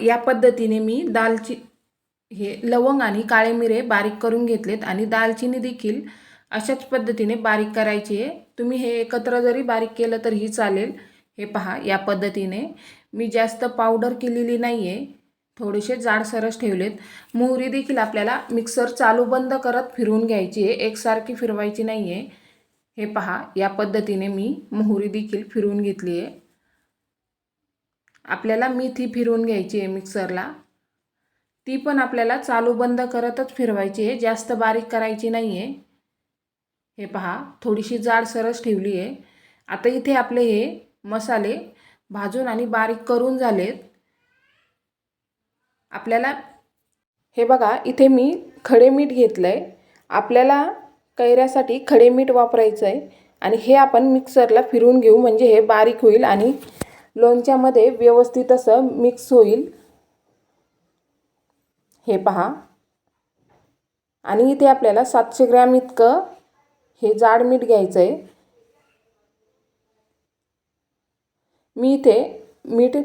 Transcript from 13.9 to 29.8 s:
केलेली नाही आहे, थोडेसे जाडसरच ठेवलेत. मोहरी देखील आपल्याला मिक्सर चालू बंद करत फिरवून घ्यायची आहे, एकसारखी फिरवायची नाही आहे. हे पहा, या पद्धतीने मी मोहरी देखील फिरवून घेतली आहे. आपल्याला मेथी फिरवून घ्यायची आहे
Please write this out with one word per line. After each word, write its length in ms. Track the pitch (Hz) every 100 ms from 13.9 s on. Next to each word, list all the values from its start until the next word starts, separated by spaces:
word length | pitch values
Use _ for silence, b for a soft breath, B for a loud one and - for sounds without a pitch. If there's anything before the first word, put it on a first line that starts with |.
| 226 240 247
केलेली 360 | 247 240 233 240
नाही 300 | 240 233 180
आहे, 160 | 208 277 - _ _ _ -
थोडेसे 380 | 208 202 208 254
जाडसरच 640 | 233 214 220 226 220 220
ठेवलेत. 320 | 226 185 202 214 B B B
मोहरी 340 | 233 247 254 254
देखील 300 | 269 269 254
आपल्याला 420 | 220 220 214 254 -
मिक्सर 380 | 233 226 254 240
चालू 340 | - 233 233
बंद 300 | 240 254 254
करत 360 | 262 247 240 254 -
फिरवून 300 | 214 220 226
घ्यायची 360 | 214 185 214
आहे, 80 | 208 233
एकसारखी 560 | 220 214 233 220 220
फिरवायची 480 | 233 233 208 208 214
नाही 300 | 220 220 185
आहे. 100 | 185 269 b b b b _ _ -
हे 60 | 208
पहा, 360 | 214 190 180 - 190
या 120 | 196
पद्धतीने 580 | 196 208 208 208 196 196
मी 260 | 196 220 294 -
मोहरी 360 | 208 214 202 208
देखील 380 | 214 214 208 214
फिरवून 340 | 226 202 202
घेतली 360 | 202 196 180 170
आहे. 220 | 233 - _ _ _ _ _ _ _ _ _ _ _ _ _ _ _ _ _ _
आपल्याला 440 | - 185 220 220 262
मेथी 380 | 254 254 254 247
फिरवून 380 | 240 233 226
घ्यायची 340 | 226 208 185
आहे 100 | 208